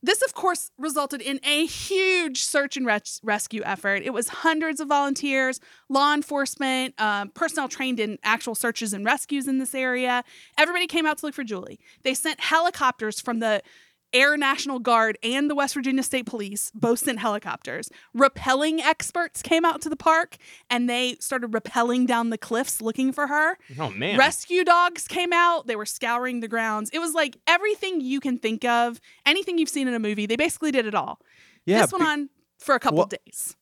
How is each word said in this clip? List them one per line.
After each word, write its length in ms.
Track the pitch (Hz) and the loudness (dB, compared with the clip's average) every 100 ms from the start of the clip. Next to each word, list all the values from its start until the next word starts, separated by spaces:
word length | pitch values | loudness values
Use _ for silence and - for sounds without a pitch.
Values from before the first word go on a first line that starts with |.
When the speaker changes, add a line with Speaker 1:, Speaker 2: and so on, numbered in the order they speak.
Speaker 1:
This, 160 | 254 415 | 2 2
of 120 | 523 | 0
course, 380 | - 370 349 - _ | 0 0 0 -6 _
resulted 420 | 294 294 285 285 | -4 -2 -2 -4
in 160 | 254 277 | -6 -4
a 200 | 277 294 | 0 0
huge 800 | 330 - - 381 381 370 330 254 | 0 -4 -2 0 2 2 0 -2
search 340 | - 302 277 - | -2 0 -2 -2
and 80 | |
res-, 360 | 254 208 - - | 0 0 -2 -10
rescue 400 | 220 208 - 226 | -2 -2 -2 -6
effort. 380 | - 190 202 196 | -4 -4 -2 -2
It 80 | - | -2
was 140 | 233 233 | -4 -4
hundreds 520 | - 330 320 320 311 | -2 0 0 -2 -4
of 80 | 302 | 0
volunteers, 720 | 285 285 277 285 269 262 262 - - _ | 2 2 0 -2 0 0 -2 -10 -20 _
law 240 | 269 285 | 2 4
enforcement, 880 | 294 294 294 277 - 262 262 254 - | 2 0 -2 -2 -2 -2 -2 -2 -2
um, 280 | 214 202 202 | -2 -2 -6
personnel 380 | - 330 320 262 | -4 -4 -2 -6
trained 320 | - 262 240 | -4 -4 -2
in 180 | 214 208 | -2 -2
actual 320 | - 220 - 220 | -2 -2 -2 -2
searches 360 | 233 226 220 | -2 -2 -4
and 120 | 196 | -4
rescues 420 | 208 294 - 285 269 | 0 0 0 -4 0
in 120 | 262 | -2
this 180 | 262 269 | -2 -4
area. 480 | 262 247 254 247 247 - - - | -2 0 0 -2 -4 -16 -8 2
Everybody 300 | 311 349 349 | 2 4 0
came 180 | 339 311 | 0 0
out 120 | 302 | 0
to 80 | 311 | -6
look 100 | 277 | -8
for 80 | |
Julie. 340 | 247 202 - - _ _ | -8 -8 -10 -16 _ _
They 120 | - | -4
sent 260 | 262 320 311 | -2 -2 -4
helicopters 800 | - 320 349 349 269 247 214 208 | 0 2 2 2 0 0 -6 -6
from 180 | - 233 | -4 -2
the 240 | 226 208 - - _ _ _ | 2 0 -2 -20 _ _ _
Air 220 | 247 277 302 | 4 4 4
National 420 | 277 269 277 262 | 2 0 -2 -4
Guard 380 | 240 233 220 208 | 2 4 4 0
and 260 | 226 262 294 | -2 0 0
the 60 | |
West 180 | 285 277 | 0 0
Virginia 300 | 294 262 269 | 0 0 0
State 240 | 262 269 247 | 0 -2 -4
Police, 440 | 240 202 202 - | -8 -6 -6 -8
both 240 | 220 240 240 | -2 2 2
sent 200 | - 233 | 0 -2
helicopters. 680 | 220 208 196 - - 139 226 - - | -2 -2 -4 -8 -8 -8 -10 -16 -14
Rappelling 640 | 233 269 - - 262 302 320 | 2 2 2 0 2 2 2
experts 600 | 285 320 - - 339 - | 2 0 -2 -4 -4 -6
came 240 | - 330 | 0 4
out 160 | 339 - | 4 0
to 80 | 320 | -4
the 80 | 294 | -2
park, 400 | - 320 349 - - - _ | 2 2 2 -8 -20 -20 _
and 180 | 240 247 | 0 0
they 300 | 240 254 247 | 0 -2 -4
started 340 | - 262 240 | -4 -4 -2
rappelling 540 | 220 - - 233 247 247 | -4 -2 0 2 4 2
down 220 | 240 233 | 2 0
the 80 | 226 | -4
cliffs 460 | - 226 254 - | -2 -2 -2 -4
looking 280 | 226 226 262 | -4 0 -2
for 180 | 262 285 | 0 -2
her. 280 | 294 311 370 - 135 | 2 0 -2 -10 -6
Speaker 2:
Oh, 100 | 151 | -6
man. 300 | 143 175 220 | -2 0 4
Speaker 1:
Rescue 460 | 277 - - 349 | 4 2 -2 0
dogs 440 | 359 349 349 339 - | 6 6 4 0 -8
came 240 | - 349 | -2 0
out. 340 | 339 349 339 240 | 4 4 2 -2
They 100 | 220 | -6
were 100 | 208 | -4
scouring 540 | - 240 240 254 240 | -6 -2 -2 -2 -4
the 60 | 226 | -4
grounds. 420 | 233 226 214 214 | -2 -2 -2 -4
It 60 | 302 | -4
was, 160 | 339 | -2
like, 240 | 320 294 - - | 0 -2 -2 2
everything 560 | 349 415 415 392 359 | 2 2 -2 -2 -2
you 180 | 254 269 | -2 -2
can 160 | 269 247 | -2 -2
think 300 | 220 220 247 | -2 -2 0
of, 340 | 233 240 233 _ - | 2 2 -2 _ -4
anything 320 | - 330 392 349 | 0 2 0 0
you've 140 | 320 | 0
seen 180 | 294 262 | 0 -2
in 60 | |
a 40 | 240 | 0
movie. 280 | 214 208 208 | -2 -2 0
They 100 | 233 | 2
basically 360 | 311 - 311 | 0 0 0
did 120 | 269 | 0
it 100 | 220 | 0
all. 240 | 202 143 - _ _ - _ | -2 -4 -8 _ _ -20 _
Speaker 3:
Yeah, 160 | - 208 | 2 4
Speaker 1:
This 120 | 381 | 4
went 120 | 381 | 2
Speaker 3:
be- 60 | 320 | 0
Speaker 1:
on 180 | 294 285 _ _ _ | 0 -4 _ _ _
for 160 | - | 0
a 60 | 262 | 2
couple 180 | 277 156 | 4 2
Speaker 3:
Wha- 80 | 196 | 2
Speaker 1:
days. 500 | 196 _ - - - | -2 _ -12 -10 -12